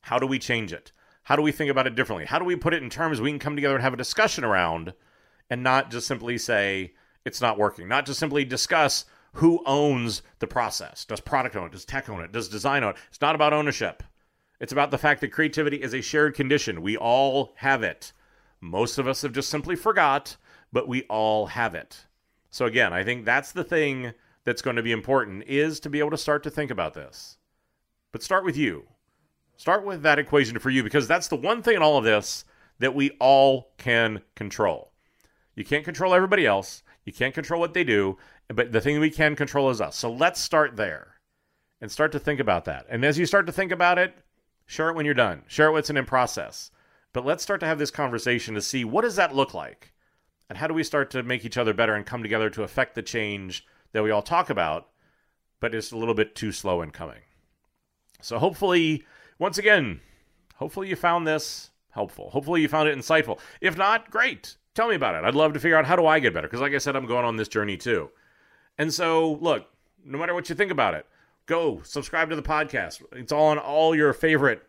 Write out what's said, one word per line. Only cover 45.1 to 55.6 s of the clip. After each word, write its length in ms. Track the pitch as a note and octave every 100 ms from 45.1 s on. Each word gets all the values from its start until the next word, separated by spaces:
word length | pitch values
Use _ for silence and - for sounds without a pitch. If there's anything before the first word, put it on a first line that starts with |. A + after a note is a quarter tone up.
done. 280 | B2+ A2+ D#2 -
Share 200 | - D#3
it 40 |
when 80 | D#3
it's 100 | D3
in 140 | D3+ B2+
process. 640 | C3 B2 - C2+ - - _ _ _ _
But 140 | B2+ B2
let's 160 | E3+
start 180 | - G3
to 60 | D#3+
have 120 | D#3
this 120 | D3
conversation 640 | - C#3 A#2 B2 B2 A2+
to 80 | G#2+
see, 220 | G2 C3
what 180 | A#2 C#3+
does 140 | A#3 F#3+
that 180 | F3
look 180 | C3+ C3+
like? 400 | F2+ C#2 - - _ _ _ _ _ _
And 80 | G#2
how 100 | D#3
do 60 |
we 120 | D#3+
start 260 | D#3 D3 C#3
to 120 | C3
make 220 | B2 B2
each 140 | A2 B2
other 160 | A2+
better 200 | G#2 A#2
and 120 | G#2 G2+
come 160 | B2
together 260 | A2 A2 G#2+
to 120 | G#2
affect 320 | G2+ - C3
the 80 | -
change 640 | G2+ A#2 G#2+ G2+ F#2+ F2 _ _ _
that 100 | A2
we 80 | G#2+
all 120 | G#2
talk 260 | - E3+ F3+
about, 400 | A2 E2 D#2 - _ _ _ _ _ _ _